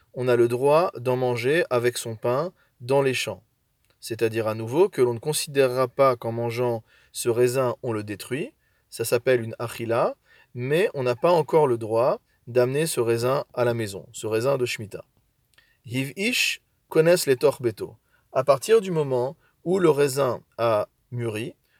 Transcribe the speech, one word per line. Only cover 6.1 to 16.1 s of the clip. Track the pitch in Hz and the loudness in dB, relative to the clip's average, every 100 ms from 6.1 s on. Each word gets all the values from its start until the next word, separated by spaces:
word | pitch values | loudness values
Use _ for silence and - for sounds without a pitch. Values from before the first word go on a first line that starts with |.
| 123 | 2
qu'en | 117 | -4
mangeant | 117 117 117 123 113 - _ _ | -4 -4 -2 -2 -2 -8 _ _
ce | - 123 | -6 -2
raisin, | 117 127 131 127 113 | 2 2 2 -2 -2
on | 127 | -6
le | 110 | -6
détruit, | 104 101 - 127 233 - _ _ _ | -6 -10 -8 -8 -8 -12 _ _ _
ça | - | -8
s'appelle | 117 123 135 127 | -2 0 2 2
une | 113 - | 0 -8
achila, | 117 - 117 117 185 277 _ _ _ | -10 -8 -2 0 0 -4 _ _ _
mais | 123 123 156 214 | -10 -2 0 0
on | 143 | -2
n'a | 123 117 | -4 0
pas | 165 | 2
encore | 175 151 165 147 | 2 4 2 4
le | 117 | 2
droit | 110 113 131 208 - _ - | 0 0 2 0 -6 _ -2
d'amener | 120 123 139 160 | 2 2 2 -2
ce | - | -2
raisin | 117 117 123 139 - | 0 0 0 -2 -4
à | - 120 | -2 0
la | |
maison, | 117 107 92 - | 0 -4 -8 -14
ce | - 110 | -12 -4
raisin | 110 127 139 | -2 0 -2
de | 123 | -2
Shemitah. | - 104 82 - _ _ _ _ _ _ _ - | -6 -10 -14 -18 _ _ _ _ _ _ _ -10
Hivish | 123 135 | -6 -6